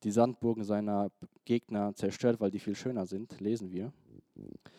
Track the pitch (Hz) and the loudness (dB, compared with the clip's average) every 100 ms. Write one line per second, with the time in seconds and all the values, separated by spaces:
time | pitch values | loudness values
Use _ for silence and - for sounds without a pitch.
0 | 110 104 120 120 117 113 101 104 104 101 | 2 6 6 4 0 0 0 0 0 0
1 | 101 - - _ - 117 - 107 101 - | 0 -4 -20 _ 0 0 0 -2 -2 0
2 | 98 - 123 - 101 98 - 98 127 123 | -4 2 2 4 2 0 -4 -4 -4 -4
3 | 92 95 87 - 104 113 95 92 113 - | -4 -6 -8 -4 -2 -2 -4 -6 -6 -10
4 | _ 50 _ - 50 - - | _ -20 _ -18 -16 -16 -20